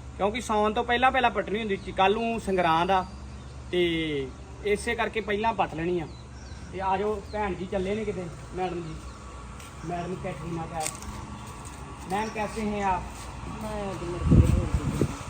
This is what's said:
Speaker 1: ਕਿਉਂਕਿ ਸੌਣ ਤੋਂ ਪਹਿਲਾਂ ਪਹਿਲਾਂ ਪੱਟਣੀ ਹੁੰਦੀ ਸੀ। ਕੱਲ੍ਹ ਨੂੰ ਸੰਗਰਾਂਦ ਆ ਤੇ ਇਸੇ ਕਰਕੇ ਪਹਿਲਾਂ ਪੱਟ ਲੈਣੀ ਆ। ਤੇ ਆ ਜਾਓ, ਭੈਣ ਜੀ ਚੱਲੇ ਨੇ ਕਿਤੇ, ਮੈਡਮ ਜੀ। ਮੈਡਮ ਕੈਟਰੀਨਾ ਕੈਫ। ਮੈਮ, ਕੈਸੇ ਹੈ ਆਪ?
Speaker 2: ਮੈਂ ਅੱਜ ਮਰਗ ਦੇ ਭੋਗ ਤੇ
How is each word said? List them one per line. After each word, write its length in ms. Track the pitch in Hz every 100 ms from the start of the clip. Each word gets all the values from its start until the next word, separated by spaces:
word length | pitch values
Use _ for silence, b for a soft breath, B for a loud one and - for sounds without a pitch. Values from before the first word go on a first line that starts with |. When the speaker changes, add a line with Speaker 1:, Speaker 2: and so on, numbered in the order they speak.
| - -
Speaker 1:
ਕਿਉਂਕਿ 240 | 196 240
ਸੌਣ 320 | 214 214 214
ਤੋਂ 120 | 226
ਪਹਿਲਾਂ 260 | 233 240 262
ਪਹਿਲਾਂ 200 | 262 240
ਪੱਟਣੀ 300 | 202 185 208
ਹੁੰਦੀ 160 | 220 196
ਸੀ। 160 | -
ਕੱਲ੍ਹ 260 | 165 190 220
ਨੂੰ 220 | 233 226
ਸੰਗਰਾਂਦ 500 | 196 185 170 160 180
ਆ 140 | 190 180 - - - - - -
ਤੇ 120 | 180 175 165 160 143 131 - - -
ਇਸੇ 300 | 208 208 240
ਕਰਕੇ 260 | 233 208 220
ਪਹਿਲਾਂ 340 | 202 202 226
ਪੱਟ 200 | 202 175
ਲੈਣੀ 260 | 156 170 175
ਆ। 80 | 151 - - - - - -
ਤੇ 80 | 180
ਆ 160 | 190 190
ਜਾਓ, 240 | 208 208 -
ਭੈਣ 220 | 208 208
ਜੀ 120 | 165 185
ਚੱਲੇ 280 | 202 185
ਨੇ 100 | 214
ਕਿਤੇ, 200 | 208 180 175 - - 175
ਮੈਡਮ 260 | 180 175
ਜੀ। 120 | 160 156 - - - - - - - -
ਮੈਡਮ 300 | 160 175 170 180
ਕੈਟਰੀਨਾ 440 | 185 - 170 165 160
ਕੈਫ। 160 | 165 156 - - - - - - - - - - - 165
ਮੈਮ, 160 | 196 220
ਕੈਸੇ 260 | 220 202 226
ਹੈ 220 | 208 208
ਆਪ? 180 | 196 180 - - - - - 220
Speaker 2:
ਮੈਂ 280 | 214 208 202
ਅੱਜ 140 | 170
ਮਰਗ 360 | 175 175 - -
ਦੇ 60 | -
ਭੋਗ 520 | - - - - -
ਤੇ 140 | - -